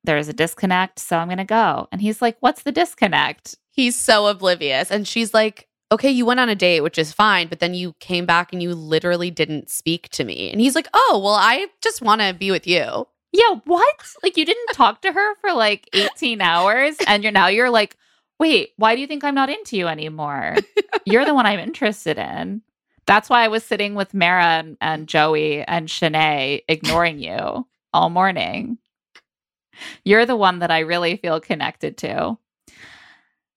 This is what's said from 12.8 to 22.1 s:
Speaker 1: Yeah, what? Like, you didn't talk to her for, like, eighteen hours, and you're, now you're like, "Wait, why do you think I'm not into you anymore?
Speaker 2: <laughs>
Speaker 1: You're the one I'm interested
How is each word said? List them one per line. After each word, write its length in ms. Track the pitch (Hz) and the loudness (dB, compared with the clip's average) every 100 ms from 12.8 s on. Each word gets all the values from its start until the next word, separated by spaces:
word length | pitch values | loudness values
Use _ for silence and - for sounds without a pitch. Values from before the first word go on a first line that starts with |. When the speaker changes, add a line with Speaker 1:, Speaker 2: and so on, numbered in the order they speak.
| 120 - - _ _ | 0 -6 -8 _ _
Speaker 1:
Yeah, 240 | 359 466 277 | 2 2 2
what? 300 | - 349 508 622 - - | 0 2 2 0 -16 -4
Like, 140 | - 339 | -2 0
you 80 | |
didn't 240 | 311 453 466 | 0 -2 -4
talk 300 | - 226 220 | 2 2 2
to 100 | 381 | -2
her 220 | 339 415 403 | 0 -2 -2
for, 160 | 403 | -2
like, 360 | 311 214 208 _ | 0 0 0 _
eighteen 480 | 196 202 - 269 220 | -2 -2 -2 -6 0
hours, 560 | 175 170 190 233 285 302 202 | 2 4 2 2 0 0 0
and 160 | 208 | 2
you're, 100 | 214 | 2
now 140 | 202 180 | 2 4
you're 220 | 208 247 | 4 2
like, 260 | 233 208 _ _ _ _ _ | 2 0 _ _ _ _ _
"Wait, 340 | 320 240 - - | 2 2 0 0
why 180 | 220 | 2
do 60 | 240 | 2
you 60 | 277 | -4
think 160 | 294 | -6
I'm 100 | 285 269 | -2 0
not 140 | 269 | -2
into 260 | 359 415 196 | -4 -6 -4
you 100 | 175 | -4
anymore? 680 | 156 156 156 147 139 80 - - - | -6 -10 -8 -8 -6 -2 -2 0 -4
Speaker 2:
<laughs> 240 | - 440 - | -2 -6 2
Speaker 1:
You're 180 | 220 | 2
the 100 | 294 | 4
one 120 | 277 220 | 2 2
I'm 140 | 202 | 0
interested 580 | 208 330 220 202 170 | -6 -4 -4 -4 -6